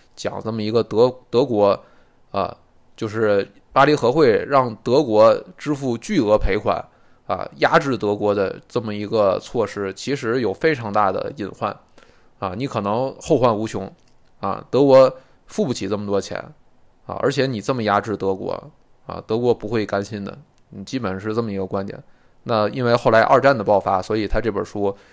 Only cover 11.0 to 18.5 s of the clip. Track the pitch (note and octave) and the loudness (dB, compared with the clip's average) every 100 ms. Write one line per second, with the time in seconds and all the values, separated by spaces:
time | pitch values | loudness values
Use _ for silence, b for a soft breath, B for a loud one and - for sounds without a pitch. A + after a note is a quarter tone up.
11 | G2+ F#2+ - - F#2+ - G#2 - _ b | 0 0 -6 -8 -10 -6 -8 -8 _ b
12 | b b b _ G2 F#2+ - A2+ G2+ A2 | b b b _ -10 -6 -6 -4 -4 -2
13 | C3 - - C#3+ B2 G#2+ A2 G2 F#2+ - | -4 -6 -2 2 2 2 -2 -6 -10 -14
14 | _ _ _ _ G2 - - B2 C#3 C3 | _ _ _ _ -6 -6 -2 2 6 8
15 | C3 B B B - - F3 A#2+ G2 G#2 | 8 B B B -10 -4 -2 -2 -4 -6
16 | G2+ G2 - - - - _ _ _ _ | -2 -4 -4 -8 -12 -20 _ _ _ _
17 | - - - C#3+ C3+ A2+ F#2+ B2+ G#2 G2+ | -12 -4 -2 0 -2 -2 -4 -2 0 0
18 | G#2+ G2 G2 F#2+ F#2+ | 0 -4 -2 -4 -6